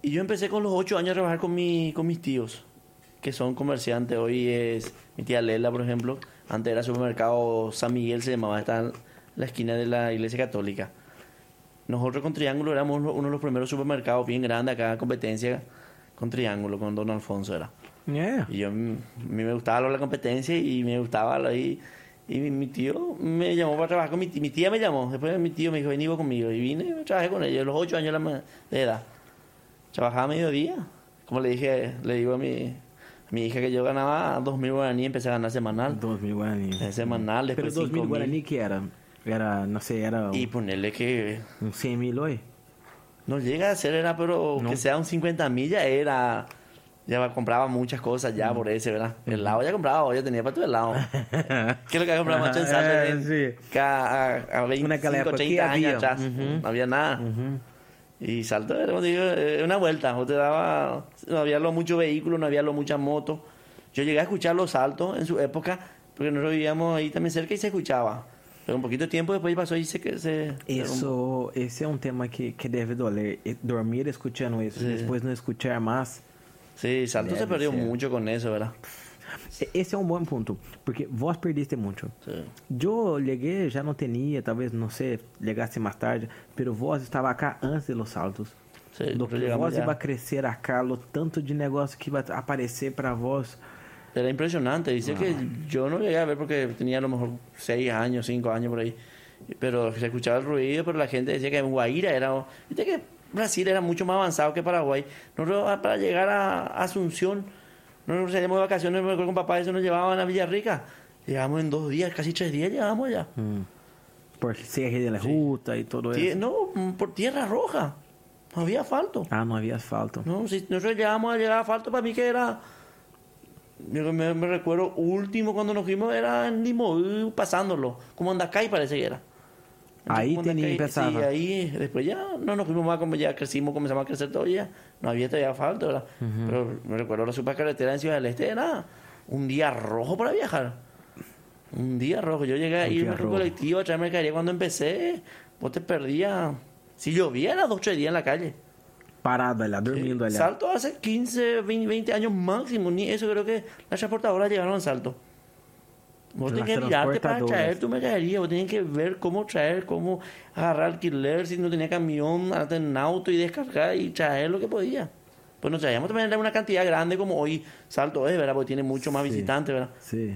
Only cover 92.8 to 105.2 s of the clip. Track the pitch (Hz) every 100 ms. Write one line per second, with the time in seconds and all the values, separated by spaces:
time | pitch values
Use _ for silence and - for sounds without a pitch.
92.8 | 135 131 131 117 120 139 120 - - -
93.8 | - - - - 127 135 160 170 127 156
94.8 | 160 123 113 151 185 151 123 120 156 143
95.8 | 135 175 214 160 160 147 151 147 127 113
96.8 | 127 131 131 127 120 120 - - - 120
97.8 | 127 113 120 123 117 120 120 113 120 117
98.8 | 113 117 - - - - - - 127 120
99.8 | 113 113 117 120 120 123 135 147 131 151
100.8 | 170 156 135 127 131 147 135 143 135 131
101.8 | 120 147 190 131 135 135 131 - - -
102.8 | - 339 - - - 196 220 - 185 190
103.8 | 175 170 185 190 185 156 151 156 170 175
104.8 | 143 139 139 -